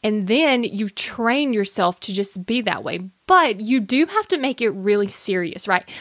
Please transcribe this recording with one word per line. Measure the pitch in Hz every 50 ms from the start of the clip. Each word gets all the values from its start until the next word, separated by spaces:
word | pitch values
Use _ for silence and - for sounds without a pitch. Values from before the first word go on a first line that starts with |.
| -
And | 214 214 214 196 185
then | 220 277 320 302 262 247 233
you | - - 202 220 202
train | _ - - - - - 233 226 240 277 294 277 240
yourself | 214 196 196 - - 190 175 180 -
to | - - 190
just | 190 202 196 - 190 180
be | - 226 254 226
that | 208 170 - -
way. | - - - 185 190 _ _ _
But | - 370 370 330 262 214 190
you | 214 214 254 269
do | 208 190 254 262 320
have | 349 - 427 427 -
to | 370 311
make | 262 277 247 -
it | 240 220
really | 185 196 190 202 208 208 202 202
serious, | - - - - 196 185 175 165 - 185 -
right? | 208 190 180 - - - -